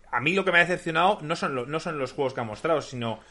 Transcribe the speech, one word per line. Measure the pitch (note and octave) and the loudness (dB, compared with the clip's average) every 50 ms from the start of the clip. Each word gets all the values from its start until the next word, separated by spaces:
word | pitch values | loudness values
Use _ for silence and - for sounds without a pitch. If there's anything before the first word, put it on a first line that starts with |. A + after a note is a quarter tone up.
| - - | -8 -4
a | - A#2+ | -2 0
mí | B2 D#3+ F#3 | 0 2 2
lo | G3 F#3 | 2 2
que | F3+ | 4
me | F3 E3+ | 6 6
ha | E3+ | 4
decepcionado | E3+ F3+ - - E3+ D#3+ E3 F3 F#3+ G#3+ - | 4 2 -2 -2 -2 2 4 4 4 2 2
no | D3+ D3 E3 | -2 -4 -4
son | - G3+ E3+ C#3 | -2 -2 -2 -2
lo-, | B2+ A#2+ | -2 -4
no | B2+ D3+ D#3+ | -4 -4 -4
son | - F3 D#3 D3 | -4 -4 -4 -4
los | C3 B2 - | -4 -4 -2
juegos | - C#3 B2+ A#2+ | -2 -2 -2 -2
que | C3+ | -4
han | A#2+ | -6
mostrado, | A2 G#2+ - - D#3+ E3 C#3+ | -6 -6 -4 0 0 0 0
sino | C3+ - C3 B2 A#2 A#2 G#2+ - - - | 0 -4 -8 -6 -4 -4 -6 -6 -10 -20